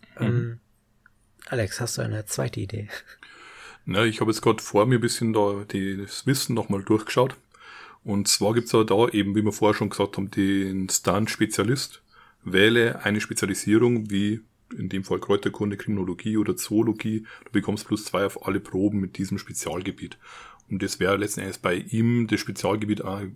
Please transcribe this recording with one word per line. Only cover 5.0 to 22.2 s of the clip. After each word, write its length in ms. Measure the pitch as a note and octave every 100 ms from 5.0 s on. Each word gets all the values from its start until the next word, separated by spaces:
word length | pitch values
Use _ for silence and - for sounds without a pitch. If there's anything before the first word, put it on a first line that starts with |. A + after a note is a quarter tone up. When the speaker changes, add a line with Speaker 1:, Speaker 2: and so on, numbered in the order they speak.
Speaker 1:
bisschen 320 | A#2+ - A2+
da 320 | A2 G2+ G2+ G#2
die, 260 | G2+ F#2+ G2
das 300 | G2 - -
Wissen 280 | C3+ -
nochmal 280 | A2+ - G2
durchgeschaut. 540 | F#2+ G#2+ - - C3 - _ - - - - -
Und 240 | - G2+ G2
zwar 260 | - G#2
gibt's 180 | A#2 A#2
ja 100 | A2+
da 240 | A2 G2 A#2+
eben, 280 | G#2+ G2+ G#2
wie 80 |
wir 80 | G#2
vorher 240 | - G#2+ G#2+
schon 140 | G#2
gesagt 260 | - G2+ -
haben, 120 | G2
den 580 | - G2 G2 F#2+ F#2+ F#2+
Stunt-Spezialist. 1120 | - - F#2+ A2 - A2 - G2+ C3+ - - _ _ - _
Wähle 600 | - F#2 G#2+ A#2 A#2 -
eine 160 | G#2 G#2
Spezialisierung, 920 | - A2 G2+ F#2+ - A2 A#2+ A#2+ G#2+
wie 300 | G2+ G#2 A2 - _ _ -
in 120 | F#2+
dem 160 | F#2+
Fall 160 | F#2+ F2+
Kräuterkunde, 560 | - G2+ G2+ - G#2 G2+
Kriminologie 600 | - G2+ F#2 E2+ G#2+ A2
oder 200 | G2 F2+
Zoologie. 720 | - G#2+ A2+ G#2 A2 A2 G#2+ -
Du 80 | -
bekommst 340 | G2+ G2 G2+ -
plus 180 | G#2 -
zwei 200 | F2+ G2
auf 220 | - -
alle 100 | G2
Proben 400 | - F#2 G2+ G#2
mit 200 | F#2+ -
diesem 200 | G2 G2
Spezialgebiet. 800 | - F2 - F2+ F#2+ F2+ F2 - - - - - -
Und 140 | G2
das 160 | G2 -
wäre 180 | F#2 G2
letzten 260 | G#2 -
Endes 160 | G2 -
bei 180 | F#2 F#2
ihm 500 | - A2+ A#2 A#2+